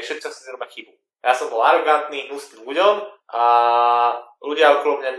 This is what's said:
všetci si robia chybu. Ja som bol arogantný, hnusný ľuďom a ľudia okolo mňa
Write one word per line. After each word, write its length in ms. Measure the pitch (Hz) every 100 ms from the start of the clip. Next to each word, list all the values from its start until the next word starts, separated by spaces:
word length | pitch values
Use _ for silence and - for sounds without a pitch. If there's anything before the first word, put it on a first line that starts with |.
všetci 320 | 113 151 151
si 160 | - 131
robia 160 | 127 120
chybu. 280 | - - _ _ _
Ja 120 | 127 127
som 120 | 147
bol 80 | 113
arogantný, 680 | 131 165 156 151 151 143 131
hnusný 360 | 143 - 110 117
ľuďom 300 | 147 196 202 - - _
a 100 | 113 120 120 117 120 120 120 117 113 - _
ľudia 380 | 143 151 151 143
okolo 220 | 151 139
mňa 100 | 131